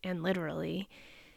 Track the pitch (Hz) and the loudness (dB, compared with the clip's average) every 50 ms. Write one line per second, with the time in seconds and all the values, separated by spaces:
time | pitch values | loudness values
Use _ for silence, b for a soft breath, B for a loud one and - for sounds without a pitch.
0 | - 185 180 170 160 185 190 180 165 151 160 160 165 165 170 185 196 - B B | -2 0 0 2 4 4 4 4 2 0 0 0 0 0 0 -2 -2 -4 B B
1 | B B B B B B B | B B B B B B B